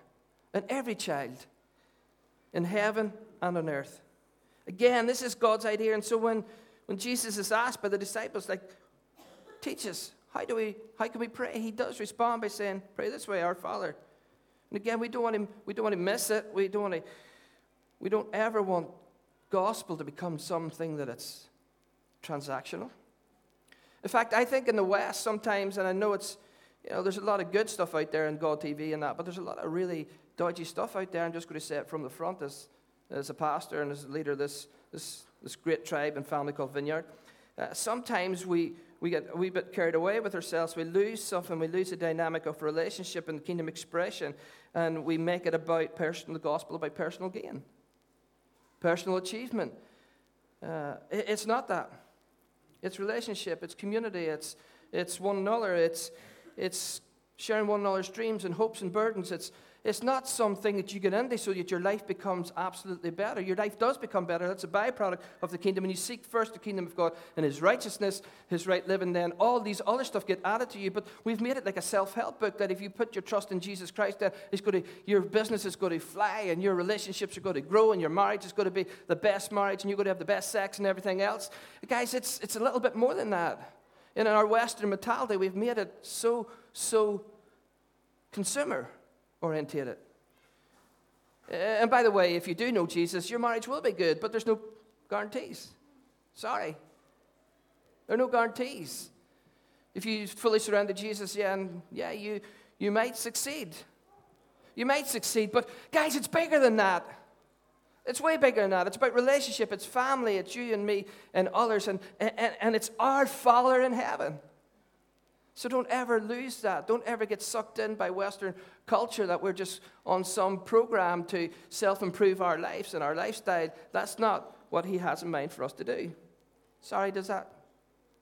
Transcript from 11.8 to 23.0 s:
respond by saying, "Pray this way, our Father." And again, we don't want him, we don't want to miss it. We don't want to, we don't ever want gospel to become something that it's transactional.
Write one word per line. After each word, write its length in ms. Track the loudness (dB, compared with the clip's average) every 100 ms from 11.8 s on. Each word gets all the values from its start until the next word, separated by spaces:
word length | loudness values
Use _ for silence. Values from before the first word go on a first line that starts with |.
| -4 -4
respond 440 | -6 0 2 2
by 60 | -2
saying, 320 | -4 -4 -4 -8
"Pray 160 | -6 -4
this 160 | -4 -4
way, 160 | 0
our 140 | 0 -2
Father." 400 | -4 -4 -6 -8 -18 _ _ _ _ _ _
And 60 | -6
again, 240 | -2 -2
we 80 | -2
don't 160 | 0
want 100 | 0
him, 140 | 0 -2 -8 -8
we 80 |
don't 80 | -2
want 120 | 0
to 40 | 2
miss 320 | 2 0 0
it. 160 | 0 0
We 140 | 0 0
don't 140 | 0
want 120 | 0
to, 80 | -2 -6 -16 -20 -20 -20 _ _ _ _ -8
we 100 | 0
don't 200 | 0 0
ever 300 | 0 2 2
want 260 | 2 0 -2 -10 -20 _ _ _ _
gospel 440 | 0 2 -2 -6 -8
to 80 |
become 340 | -8 -8 -6 -6
something 580 | -4 -4 -4 -6 -6 -4
that 120 | -6
it's 400 | -8 -12 -14 -20 _ _ _ _ _ _ _
transactional. 680 | -8 -8 -4 -6 -6 -10 -10 -14